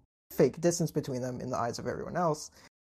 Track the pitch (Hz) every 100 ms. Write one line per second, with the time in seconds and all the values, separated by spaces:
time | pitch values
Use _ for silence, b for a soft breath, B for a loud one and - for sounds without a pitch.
0 | _ _ - - 151 - 175 170 156 151
1 | 135 127 127 123 127 120 120 - 120 -
2 | - 160 170 151 - B B _